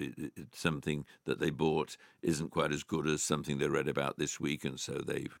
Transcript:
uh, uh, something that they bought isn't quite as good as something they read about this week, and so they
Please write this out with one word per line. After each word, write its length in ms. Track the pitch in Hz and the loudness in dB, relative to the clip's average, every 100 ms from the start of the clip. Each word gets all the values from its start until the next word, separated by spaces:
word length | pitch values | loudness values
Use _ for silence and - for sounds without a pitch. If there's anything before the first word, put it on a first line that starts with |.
uh, 240 | 69 - | -8 -6
uh, 200 | 73 - 67 | -10 -10 -16
something 520 | - 87 73 76 73 71 - | -2 0 0 0 -2 -4 -10
that 140 | - - | -4 0
they 120 | 80 | 2
bought 460 | 69 80 80 - - - - | 4 4 4 0 -6 -18 -4
isn't 280 | - 76 82 | 0 0 0
quite 220 | 85 76 | 2 2
as 100 | 71 | 0
good 240 | - 82 73 | -2 0 2
as 160 | 73 | 2
something 360 | - 78 73 71 | 2 0 0 2
they 100 | 71 | 2
read 200 | 71 73 | 2 2
about 300 | 67 69 - | 0 0 -2
this 220 | 76 - | -4 -2
week, 240 | 73 73 | -2 0
and 140 | 73 65 | -2 -4
so 160 | - | -6
they 320 | 67 67 69 67 - | -4 -2 -4 -6 -10